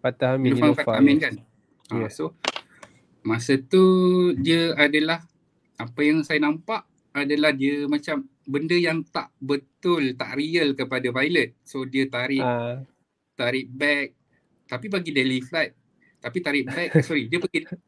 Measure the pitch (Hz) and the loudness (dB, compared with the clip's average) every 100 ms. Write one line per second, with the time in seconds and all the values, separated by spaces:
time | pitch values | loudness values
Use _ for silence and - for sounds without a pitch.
0 | 127 120 127 131 127 131 147 - - 113 | -4 -2 0 2 2 4 4 4 0 4
1 | 139 147 139 110 - _ _ _ _ 120 | 6 6 2 -4 -16 _ _ _ _ -4
2 | 110 - - - - - - - - _ | -4 -6 -8 -6 -8 -8 -18 -20 -20 _
3 | _ _ 110 117 117 135 135 185 185 185 | _ _ -4 -4 0 -2 2 6 6 6
4 | 185 185 180 135 139 165 165 147 147 151 | 4 4 2 0 2 2 2 2 4 4
5 | 156 165 - _ _ _ _ - 120 120 | 0 -2 -6 _ _ _ _ -12 -12 0
6 | 147 156 147 151 151 160 190 220 - _ | 2 2 0 0 0 -2 -6 -8 -8 _
7 | _ 143 143 147 151 139 135 143 143 147 | _ -6 -2 2 2 2 -2 -2 -2 -4
8 | 156 147 135 _ - 139 160 175 165 160 | -2 -6 -8 _ -6 -4 0 0 0 -2
9 | - 151 - _ 135 139 _ _ 180 170 | -6 -8 -10 _ -4 -4 _ _ 0 0
10 | 135 123 123 127 156 170 147 139 131 131 | 0 -2 -6 -4 -2 0 0 0 -2 -2
11 | 127 123 147 170 117 _ - 135 131 131 | -2 0 2 2 0 _ -12 -8 -4 -2
12 | 135 120 127 139 127 120 120 123 135 _ | -2 -2 -2 0 0 -2 -4 -8 -14 _
13 | _ _ _ - 120 131 131 127 147 143 | _ _ _ -4 -2 -2 -6 -4 0 0
14 | 139 _ _ _ _ _ _ 123 190 190 | -4 _ _ _ _ _ _ -10 -4 -6
15 | 165 139 131 127 127 165 139 _ _ _ | -2 0 0 -2 -4 -4 -4 _ _ _
16 | _ _ 120 180 160 143 131 139 170 160 | _ _ -8 -6 -2 -2 -2 -4 0 0
17 | 135 151 117 170 - 165 - 180 | 2 -2 -2 -4 -2 -6 -6 -16